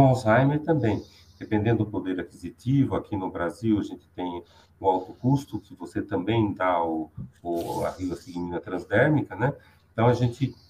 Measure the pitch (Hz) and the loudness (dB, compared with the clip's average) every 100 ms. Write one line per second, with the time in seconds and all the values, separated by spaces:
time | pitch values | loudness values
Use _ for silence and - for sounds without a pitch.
0 | 135 123 107 117 139 147 165 151 110 101 | 8 6 4 6 4 2 2 2 2 0
1 | - - - - - 107 110 107 101 92 | -4 -18 -20 -16 -2 0 2 2 0 -4
2 | 92 90 87 - 87 - 120 139 104 92 | -6 -6 -8 -12 -16 -8 0 2 2 -2
3 | - 101 90 - 85 - 113 104 - - | -6 -6 -6 -6 -6 -2 0 0 -2 -10
4 | _ - 90 87 - _ _ - 98 - | _ -10 -8 -8 -14 _ _ -4 0 0
5 | - - 123 139 - 107 - - - 104 | -2 -4 0 0 -2 -12 -12 -16 -10 -8
6 | - 95 95 113 104 92 92 85 82 80 | -4 -4 0 2 0 0 0 0 0 -4
7 | 78 - 65 _ 85 85 80 82 85 - | -6 -12 -16 _ -6 -4 -4 -4 -4 -4
8 | 90 85 87 87 87 87 - 87 - 107 | -8 -8 -10 -8 -6 -6 -6 -8 0 2
9 | 151 139 - 95 131 - _ _ _ - | 4 2 -2 -4 -4 -4 _ _ _ 2
10 | 123 117 120 - 127 - | 4 4 0 0 -4 -6